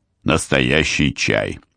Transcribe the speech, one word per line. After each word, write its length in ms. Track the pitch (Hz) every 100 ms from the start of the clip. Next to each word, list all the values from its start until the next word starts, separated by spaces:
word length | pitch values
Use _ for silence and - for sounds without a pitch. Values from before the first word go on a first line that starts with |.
| _ _
настоящий 920 | - 80 - 71 62 73 71 - 71
чай. 440 | - - 52 50 - -